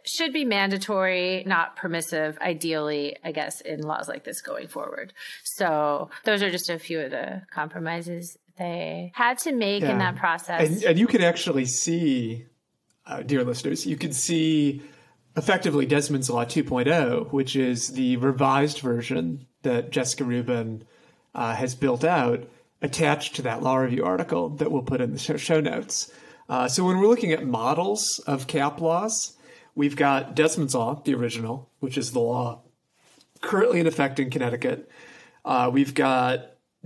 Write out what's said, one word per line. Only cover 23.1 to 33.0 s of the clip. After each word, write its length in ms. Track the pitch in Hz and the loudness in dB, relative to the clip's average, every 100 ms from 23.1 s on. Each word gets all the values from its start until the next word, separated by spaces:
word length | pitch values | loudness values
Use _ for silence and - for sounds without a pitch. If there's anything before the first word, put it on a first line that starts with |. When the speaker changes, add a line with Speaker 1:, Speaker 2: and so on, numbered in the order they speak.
| 147 - - | 2 -2 -6
Speaker 2:
to 60 | |
that 200 | 123 117 | -4 -2
law 140 | 131 131 | 0 2
review 260 | 131 123 | 2 0
article 460 | - 180 170 175 170 | 0 0 0 0 -2
that 240 | 147 156 | -2 0
we'll 80 | 147 | 0
put 220 | 127 131 | 0 -2
in 100 | 120 | -2
the 60 | - | -4
show, 180 | - 147 | -4 -2
show 240 | - 160 | 2 2
notes. 500 | 151 - - - - - - - - | 2 -2 -4 -6 -6 -12 -20 -18 -4
Uh, 200 | 127 127 | -2 0
so 180 | 131 180 | 2 2
when 100 | 185 | 6
we're 100 | 202 | 6
looking 260 | 240 214 | 6 4
at 140 | 156 135 | 0 0
models 720 | 117 120 156 190 208 - - | 0 2 2 0 0 -2 -4
of 260 | - 139 131 | -2 -2 0
cap 340 | 156 139 143 | 0 0 0
laws, 560 | 165 170 214 226 - - - - - | 0 2 0 -2 -4 -10 -20 -20 -10
we've 200 | - 143 | 0 0
got 400 | 139 143 135 135 | 4 4 4 2
Desmond's 400 | 120 156 160 143 | 2 2 4 0
Law, 280 | 131 113 147 | 2 0 -2
the 80 | - | 0
original, 560 | 127 120 117 113 131 - _ | 0 0 -2 -6 -6 -10 _
which 180 | 135 135 | -6 -4
is 140 | 127 | -2
the 80 | 123 | 0
law 420 | 117 123 120 117 - _ _ _ | 2 2 -2 -6 -14 _ _ _